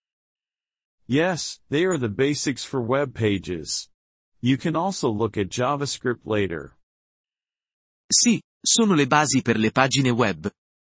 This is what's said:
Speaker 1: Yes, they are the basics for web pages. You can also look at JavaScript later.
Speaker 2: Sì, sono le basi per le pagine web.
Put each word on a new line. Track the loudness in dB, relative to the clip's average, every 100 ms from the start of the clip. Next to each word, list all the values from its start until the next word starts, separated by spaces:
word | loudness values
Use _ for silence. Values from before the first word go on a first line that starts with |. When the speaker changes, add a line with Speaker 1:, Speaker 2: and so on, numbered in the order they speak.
| _ _ _ _ _ _ _ _ _ _ -2
Speaker 1:
Yes, | 0 2 -2 -6 -12 -4
they | -2 0
are | 0
the | -2
basics | 0 0 0 -2 -4 -4
for | -4
web | -2 0 -2
pages. | 0 0 0 -2 -8 -6 -8 -10 _ _ _ _ -4
You | 0 2
can | 0 -2
also | -2 -2 -2
look | 0 -2 -2
at | -4
JavaScript | -2 -2 -2 -4 -4 -4 -4 -2
later. | -2 -2 -4 -10 _ _ _ _ _ _ _ _ _ _ _ _ _ -2
Speaker 2:
Sì, | 2 4 2 -2 _
sono | 0 2 4 4
le | 4
basi | 4 4 0
per | 2 2
le | 2
pagine | 2 2 2 2
web. | 2 0 0 -8 -10 _ _ _ _